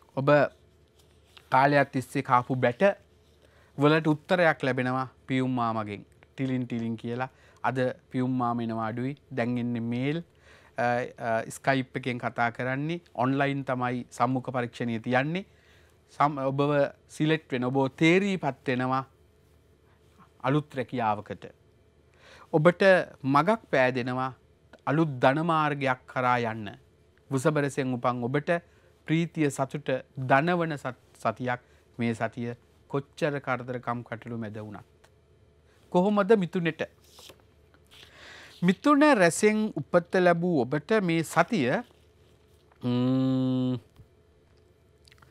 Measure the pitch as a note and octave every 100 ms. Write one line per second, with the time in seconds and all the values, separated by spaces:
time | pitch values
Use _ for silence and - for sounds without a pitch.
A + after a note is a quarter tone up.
0 | _ - C#3 D3 C3 - _ _ _ _
1 | _ _ _ - - C3 C#3+ C#3+ C3+ C3+
2 | - C#3 C3 B2 A#2+ B2+ B2 - G3 -
3 | _ _ _ _ _ _ _ - D3 D#3+
4 | D#3 D3 - F3+ D#3+ D3+ C3+ C3 B2+ C3
5 | C3 - - C3 B2+ B2+ A#2 A2+ G#2 G2+
6 | - _ _ - C3 B2+ B2 A#2 A2+ A2+
7 | A#2 A#2+ B2+ - _ _ A#2 C3 B2+ -
8 | _ B2+ B2+ B2+ A#2+ A#2+ A2+ A2+ A2 A#2
9 | C3 D3 _ C3 A#2+ B2 A#2+ A#2+ A#2 A#2+
10 | C#3 E3 - _ - - _ - A#2+ A#2+
11 | B2+ - A#2+ A2+ - - D3 C3+ B2+ C3
12 | C3 B2 A#2+ A#2+ A#2 A#2 B2 C3+ D3+ E3+
13 | - - B2+ C3+ C#3 C#3 C3+ B2+ B2 B2
14 | - - A#2+ C3 B2+ C3 A#2+ - A#2+ A2+
15 | A#2+ B2 D3 F3+ - _ _ _ _ _
16 | _ - D3 C#3+ C3+ C#3 C#3+ C#3+ C#3 -
17 | _ - D#3 D#3 - B2+ C3 C#3 C3+ -
18 | E3 F3+ G3+ F#3 D#3+ - - B2+ B2+ C3
19 | C3 _ _ _ _ _ _ _ _ _
20 | _ _ - _ C3 D3 D3 C3 A#2+ B2
21 | A2 G#2 G#2 F#2+ - - _ _ _ _
22 | _ _ - - - D#3+ E3+ F3 G3 F3+
23 | - - C3+ C#3+ F3 A3+ - D3 B2+ B2
24 | B2 B2+ C3 B2 _ _ _ - - D3+
25 | D#3+ B2+ C3 D3 E3+ D#3+ D3+ C#3+ C3 B2
26 | - C3 B2+ B2 A2+ A2+ G2+ B2 _ _
27 | _ _ - C3+ D#3 D3 C#3 D3 C3 A#2+
28 | B2+ B2 A#2+ D3 D3+ E3+ - _ _ _
29 | - D#3+ E3+ E3 C#3+ C#3 C3+ D3+ C#3 B2+
30 | - C3+ C3 C3+ E3+ F3 E3 D3 C3+ -
31 | _ - A#2 G#2+ B2 B2 _ _ _ -
32 | A#2 A2 A2+ - A#2 A#2 _ _ - C#3
33 | - - D#3 C#3+ C3+ B2 B2 B2 B2 A#2+
34 | A#2 A2 A#2+ A#2 G#2+ A2 G#2+ F#2+ - _
35 | _ _ _ _ _ _ _ _ _ F3+
36 | G3 G#3 F#3+ A3 E3+ F#3 E3 - - _
37 | _ - - - _ _ _ _ _ -
38 | - - - - - - F3 F#3+ D4 C#4+
39 | D4+ A#3 E3+ - G#3+ G#3+ G#3+ - - F3
40 | E3+ F#3+ F3+ E3+ F3+ D#3+ A#2+ D3+ - A3
41 | F3+ E3 D3+ D#3+ F3 G#3 B2 G3 - _
42 | _ _ _ _ _ _ _ _ B2 B2
43 | B2+ C3 C3 C3 C3 B2+ B2+ B2 - -
44 | - _ _ _ _ _ _ _ _ _
45 | _ - -